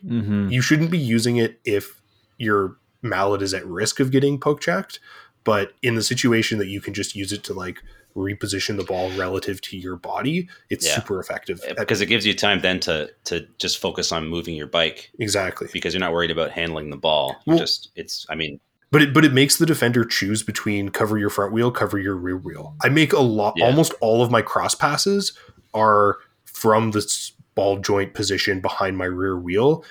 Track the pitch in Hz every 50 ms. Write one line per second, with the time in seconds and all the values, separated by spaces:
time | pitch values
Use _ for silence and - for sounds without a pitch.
0 | - - 117 117 104 104 104 101 101 95 123 127 127 - 151 151 165 165 180 170
1 | 135 113 117 117 113 123 120 120 113 110 - _ - 117 101 101 - - - _
2 | _ _ _ _ _ _ _ - 113 110 104 98 95 92 - _ _ _ _ -
3 | - 110 92 92 98 101 101 95 98 95 95 92 87 92 82 95 107 - - -
4 | 135 131 135 131 139 139 143 131 - 147 147 - - 170 175 190 180 - - -
5 | _ - - - - _ _ _ - 110 107 101 101 - _ - - 123 113 110
6 | 107 - 123 127 - 120 117 113 107 - 117 107 98 95 101 98 - 107 95 101
7 | 98 - - 98 98 95 104 98 - - 95 92 92 90 87 - - - - -
8 | _ _ - 95 95 98 101 - - 98 101 95 - - 104 101 90 - 95 90
9 | 92 92 92 98 92 92 95 95 - - 95 - - - 104 92 87 90 90 87
10 | - - - 90 101 143 165 185 180 - - - _ - 202 - - 76 73 -
11 | - - 98 92 - - - - - - 87 87 - 67 - 117 104 - 113 92
12 | 101 82 117 107 98 107 95 - 107 104 98 90 90 92 92 90 - 90 80 78
13 | 73 - _ _ - - 87 82 - - _ - - 90 - - - 87 - 90
14 | 82 - 85 82 80 78 85 85 78 87 82 76 73 71 - 85 82 78 - -
15 | - - _ - 113 101 95 101 95 90 - - - - - 92 - 87 80 92
16 | 92 85 82 85 85 82 80 82 80 - - 85 85 85 80 78 76 73 73 69
17 | - 80 80 71 67 67 - - - 151 165 165 - - - - - - - 90
18 | 82 - - - - - 78 80 80 76 71 - _ _ _ _ _ - 143 156
19 | 147 139 127 160 156 143 127 131 143 143 - - 165 160 147 - 120 120 117 120
20 | 113 117 - - - 98 107 107 - - 101 - - 107 101 101 101 98 - -
21 | 113 104 107 107 101 101 - 107 101 98 110 113 120 123 123 - 110 95 104 98
22 | 92 101 95 87 87 92 92 92 - 90 80 - - - - - 131 127 143 156
23 | 156 - 196 151 131 117 110 104 104 107 - 82 107 123 135 160 156 - - -
24 | 117 110 113 120 123 117 120 110 107 - - - - - - - 160 143 147 139
25 | - 196 202 202 196 - - - - - _ _ _ _ - 110 110 107 104 104
26 | 101 101 - - - _ _ _ _ - - - - 110 107 113 113 110 107 104
27 | - - - - - - _ _ - _ - 104 98 101 98 98 95 - 101 98
28 | 98 101 - - 104 104 98 90 - 104 95 95 95 92 - - 98 95 95 92
29 | 90 90 90 90 95 95 92 90 87 87 90 107 123 147 160 160 - -